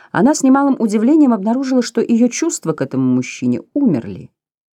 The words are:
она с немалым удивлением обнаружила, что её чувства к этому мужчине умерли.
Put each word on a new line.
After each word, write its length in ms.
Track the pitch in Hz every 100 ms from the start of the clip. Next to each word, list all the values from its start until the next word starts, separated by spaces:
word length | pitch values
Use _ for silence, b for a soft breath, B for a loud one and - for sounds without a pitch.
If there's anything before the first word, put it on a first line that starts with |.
| B
она 220 | - 240
с 80 | 302
немалым 340 | 269 277 277 247
удивлением 540 | 220 214 233 311 269
обнаружила, 480 | 220 208 254 262 254
что 200 | 233 214
её 260 | - 226 240
чувства 460 | - 330 - 160
к 80 | 160
этому 220 | 139 131 127 127
мужчине 460 | 127 - 123 120 -
умерли. 580 | 285 262 127 101 90 131 _ _ _ _